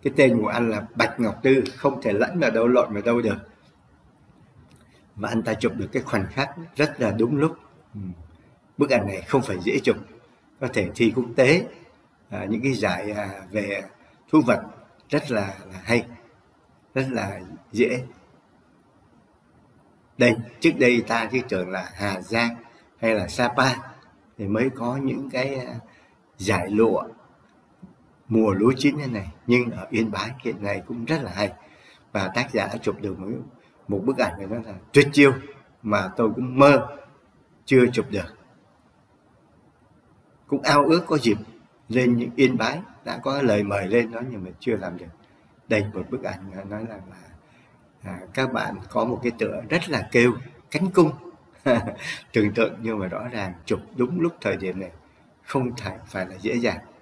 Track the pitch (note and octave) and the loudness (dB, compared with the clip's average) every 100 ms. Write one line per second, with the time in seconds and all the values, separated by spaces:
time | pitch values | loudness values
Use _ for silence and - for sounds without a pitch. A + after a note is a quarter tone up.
0 | C#3 B2+ C3+ A#2 G#2 A#2+ A#2 G#2 G#2 - | -2 4 6 6 0 0 0 -2 -6 -2
1 | A#2 - A2+ - C3+ C3+ A#2+ - C#3+ C3+ | -2 0 -2 0 4 4 2 -2 -2 -2
2 | A#2 G2+ B2 F3+ C3+ A2 A#2 B2 - G#2 | -2 0 0 0 0 2 4 4 2 0
3 | G#2 A#2+ C#3 G2 - - _ _ _ _ | 0 2 0 -2 -8 -20 _ _ _ _
4 | _ _ _ _ _ _ - - _ _ | _ _ _ _ _ _ -20 -20 _ _
5 | _ - G#2 A2+ A2+ A2 A#2+ - G2 C3+ | _ -10 -4 -2 -2 -2 -2 -2 -4 -4
6 | - A2 F#2+ - C#3 - E3 - D3+ - | -2 -4 -4 -4 -6 -6 -16 -2 -2 0
7 | A2+ G2+ A#2 C#3+ D#3 D#3 - _ _ G#2+ | -2 2 0 2 0 -2 -20 _ _ -12
8 | F#2+ F2 - - _ _ _ - C#3+ B2+ | -12 -12 -18 -20 _ _ _ -2 2 2
9 | G2 F#2+ - C3+ A#2+ F#2 F#2 C3 B2+ G#2 | 0 -6 -2 -2 0 -4 0 0 2 0
10 | - - _ _ _ _ C3 B2 F#2+ - | -2 -20 _ _ _ _ -4 -2 -4 2
11 | A2+ A2 A#2 - B2+ E3+ - - - _ | 2 2 -2 4 4 4 2 -12 -20 _
12 | _ _ _ G2 F#2+ A2 C3 A#2+ G#2 F2 | _ _ _ -10 -4 -2 -2 0 -2 -2
13 | G#2 G#2 G2+ G2 F#2 G#2 G2+ G2 G2 - | -4 -6 -8 -10 -6 -4 -2 -6 -8 -18
14 | _ _ _ D#3 A#2+ G2+ - - - _ | _ _ _ 4 4 2 0 -16 -20 _
15 | _ D3 D3 A2+ G2 F#2+ - F#2+ F#2 A#2 | _ -4 -2 -2 -2 -8 -16 -16 0 0
16 | - - - _ _ _ _ _ _ C3 | 0 -12 -20 _ _ _ _ _ _ -4
17 | C3+ A#2+ G2 G2 F2+ - - G#2+ B2 B2 | -2 -2 -4 -8 -12 -18 -12 0 0 0
18 | C3 - - _ _ _ _ _ _ _ | -8 -16 -20 _ _ _ _ _ _ _
19 | _ _ _ _ _ _ _ _ _ _ | _ _ _ _ _ _ _ _ _ _
20 | _ - B2 A2+ - - E3 C3 B2 A#2+ | _ 2 4 4 -2 0 2 4 4 4
21 | A2 A#2 A2 B2+ A#2+ G2 F2+ F#2+ F#2 - | 2 -2 0 -2 -2 -4 -4 -6 -8 -6
22 | G2+ F#2+ F2+ A2+ A#2 A#2 - - _ _ | -4 -4 -4 -2 -2 -4 -16 -20 _ _
23 | A2+ A2 F2 - A#2+ A#2+ C3 A#2+ - - | 0 0 -2 0 0 2 2 0 -8 -20
24 | - _ _ _ G2+ G#2+ C3 B2+ A#2 C3+ | -20 _ _ _ -4 0 0 -2 -6 -4
25 | C3+ A#2+ C3+ C3 C3+ C3+ B2 A#2 - - | -4 -4 -6 -4 -4 -4 -8 -12 -16 -20
26 | _ _ _ _ F#2+ G2 F#2 G#2 A2+ F#2 | _ _ _ _ -2 0 0 4 4 2
27 | D2+ - - _ _ _ _ _ - _ | -4 -14 -20 _ _ _ _ _ -20 _
28 | _ _ _ A2+ A2 F#2+ A2 C3 C#3+ D3+ | _ _ _ 4 4 4 4 4 2 0
29 | C#3 A2+ F2 - - B2 A#2+ - F#2+ A2+ | -4 -6 -8 -12 2 2 2 -6 -4 -2
30 | A2+ G2 G#2+ C3 A#2+ F#2+ G2+ G2+ - A#2+ | -2 -2 -6 -6 -8 -6 -4 -6 -6 -10
31 | A2+ D#3+ A#2+ F2+ G2+ G2+ - - - - | -4 -2 -2 -2 -4 -4 -20 -20 -20 -20
32 | _ G#2 F#2+ A#2 B2+ A2 G2 A2 - - | _ -4 -2 -2 -2 -2 -2 -4 -4 -4
33 | G2+ F#2 F#2 B2+ - - _ _ - G#2 | -6 -8 -8 -10 -12 -20 _ _ -6 -2
34 | G#2+ C3 A2 F#2 G2 A2+ A2 F#2 - C#3 | -2 0 -2 -4 -8 -8 -10 -16 2 4
35 | C#3+ - C#3 C3 - - _ _ G#2+ G#2 | 4 8 8 6 -6 -20 _ _ 0 0
36 | F#2+ - A2+ A#2 B2+ B2+ C#3 C#3 A2+ - | 0 0 0 0 -4 6 8 8 4 -10
37 | - - _ _ _ _ - C3 B2 B2+ | -18 -20 _ _ _ _ 2 6 6 4
38 | - G2+ E2+ - _ _ _ _ _ _ | -4 -6 -6 -12 _ _ _ _ _ _
39 | _ _ _ _ _ _ _ _ _ _ | _ _ _ _ _ _ _ _ _ _
40 | _ _ _ _ _ C#3+ D3 D3 D3 E3 | _ _ _ _ _ -2 2 4 6 4
41 | E3+ D#3 A#2+ G2+ - - _ _ _ A#2 | 2 0 2 0 -4 -20 _ _ _ 0
42 | B2+ A#2+ A#2+ - C3 A#2+ A2 D3 G3+ - | 2 2 0 4 4 4 -2 -4 -10 -16
43 | - F2 - C#3 C3 G#2 G2+ G2+ F#2+ A2+ | -10 -6 -4 0 2 2 2 -2 0 0
44 | A2+ A#2 B2+ A2+ F2+ E2+ - G#2+ F#2 F2 | 0 -4 -10 -10 -12 -10 -4 -4 -4 -10
45 | E2+ - _ _ _ _ _ A2 G2+ G#2 | -16 -20 _ _ _ _ _ 0 0 -6
46 | F2+ B2+ - F#2+ F#2+ F#2+ G2 G#2 A2+ G#2 | -8 -4 -4 -4 -8 -14 -10 -10 -10 -12
47 | F#2 F#2+ - - _ _ _ _ _ _ | -18 -20 -20 -20 _ _ _ _ _ _
48 | F#2+ F2+ F2+ - C3 A#2 G#2 G2+ - A#2 | -14 -12 -10 -2 -2 -2 -4 -6 -6 -2
49 | A2+ A#2+ A#2+ A#2 G#2+ E2 A2+ E3 E3 C3 | -2 -2 -4 -2 -4 -4 -2 -2 -2 -4
50 | F#2+ B2 A#2+ A2 - - - - F#3 F#3 | 0 4 4 2 -8 -20 -8 -2 2 6
51 | D#3+ C3+ - - _ _ - A#2 G#2 - | 4 4 -14 -20 _ _ 2 2 0 -8
52 | - - - A#2+ G#2 G#2+ A#2 - A2 G#2+ | -10 -12 -4 0 2 2 0 0 -6 -4
53 | F#2 E2+ A#2+ A#2+ F#2+ F2+ - G#2 - - | -4 -6 -8 -6 -8 -8 -6 -6 -6 -2
54 | B2 F3+ E3+ E3 G#2+ F#2+ F#2+ F#2 F#2 - | -2 0 -2 -2 -4 -2 -4 -8 -10 -14
55 | _ _ _ _ - C#3 B2 A#2 G2+ F#2+ | _ _ _ _ -4 -2 -2 -6 -10 -12
56 | - G2+ F#2 F#2+ G2+ A#2+ A#2 E2+ - - | -10 -8 -8 -6 -4 0 -2 -2 -10 -20